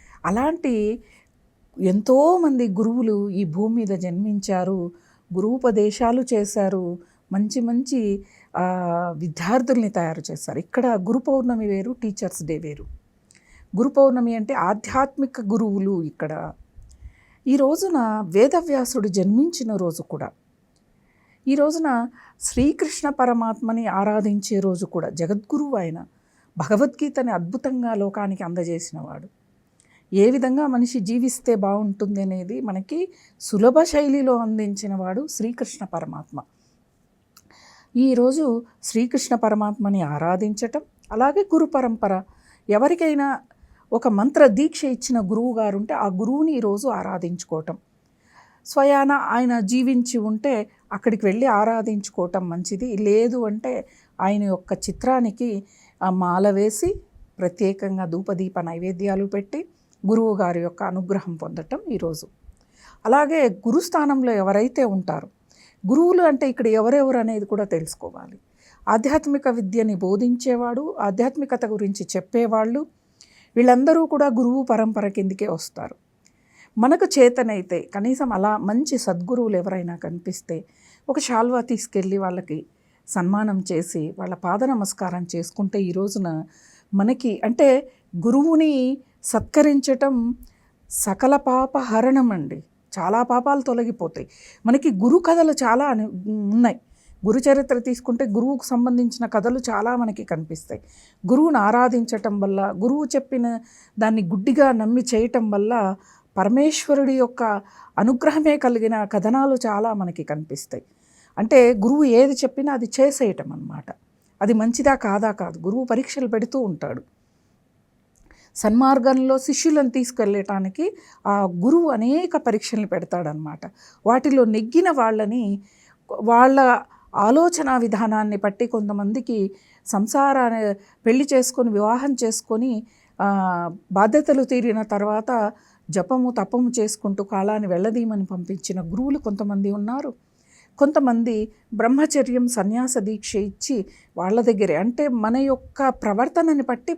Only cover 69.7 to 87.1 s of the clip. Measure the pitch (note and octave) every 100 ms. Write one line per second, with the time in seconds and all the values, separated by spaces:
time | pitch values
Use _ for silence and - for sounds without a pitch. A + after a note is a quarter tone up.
69.7 | A3 A3 G3 F#3 G3 B3 A#3+ B3+ A#3+ A#3+
70.7 | A#3+ D4+ - G3+ G3 B3 C4+ C#4 B3 A3+
71.7 | G#3 G3+ G3 F3 F#3 F3+ A#3 A#3 A3 A3
72.7 | B3 D4+ _ _ _ - _ _ - B3
73.7 | B3 C#4 E4 D#4+ D4 C#4+ A3+ A#3+ C4 B3+
74.7 | A3 A3 G#3 G3+ G3+ F#3+ F#3+ G#3 E3 -
75.7 | - - - _ _ _ _ _ _ _
76.7 | - B3+ E4+ F#4+ C#4+ B3 B3 A#3 G#3 F3+
77.7 | F3+ - G3+ G#3+ C4 C4+ G3 G#3 G#3+ F#3+
78.7 | A3+ D4+ B3+ - F3 F3 B3 A#3 F#3+ F#3
79.7 | F#3 F3 E3+ E3+ E3+ F3+ F#3 - E3 -
80.7 | _ _ _ - C4+ - A#3 A#3+ B3 A#3+
81.7 | A#3 - G3+ F#3+ G3 F#3+ F3+ - D#3 -
82.7 | _ _ _ - G3 F3+ G3+ G#3+ F#3+ F#3+
83.7 | E3 E3+ E3+ D#3 - F#3 F3+ F3+ G3+ C4
84.7 | A#3+ G3 - F#3 F3+ F3 E3 F3 - G3
85.7 | G3+ F#3+ F3+ G3+ G3+ F3+ D#3 D#3+ _ _
86.7 | _ - G3 G#3